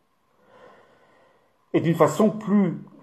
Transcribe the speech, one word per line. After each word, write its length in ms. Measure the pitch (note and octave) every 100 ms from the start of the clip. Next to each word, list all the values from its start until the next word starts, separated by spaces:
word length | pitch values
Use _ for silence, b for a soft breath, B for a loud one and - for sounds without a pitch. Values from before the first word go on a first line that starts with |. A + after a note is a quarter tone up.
| _ _ _ b b b b b b b b b b b b b _
Et 60 | E3+
d'une 160 | D#3 D#3+
façon 340 | D3 - G#3+
plus 540 | - - G#3 F3+ C#3+ - -